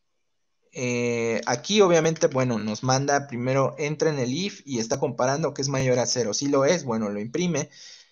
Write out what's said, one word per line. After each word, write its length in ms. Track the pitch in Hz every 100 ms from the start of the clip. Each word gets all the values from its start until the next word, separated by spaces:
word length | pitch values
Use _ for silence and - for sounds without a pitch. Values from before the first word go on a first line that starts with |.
| _ _ _ _ _ _ _ -
eh, 640 | 123 120 120 117 117 113 -
aquí, 340 | 127 - 208
obviamente, 460 | 196 165 160 160 156
bueno, 320 | 131 127 113
nos 240 | 107 107
manda 420 | 127 135 143 143 139
primero, 480 | 120 127 131 131 -
entra 320 | 147 151 160
en 80 | 143
el 120 | 120
if 300 | 143 196 196
y 140 | 139 120
está 220 | 113 143
comparando 560 | 143 - 127 143 156 -
que 80 |
es 60 | 139
mayor 280 | 135 131 123
a 80 | 117
cero. 300 | 127 110 -
Si 140 | 143
lo 160 | 139 139
es, 180 | 175
bueno, 260 | 135 110 107
lo 100 | 104
imprime. 520 | 113 156 180 147 156 - - - -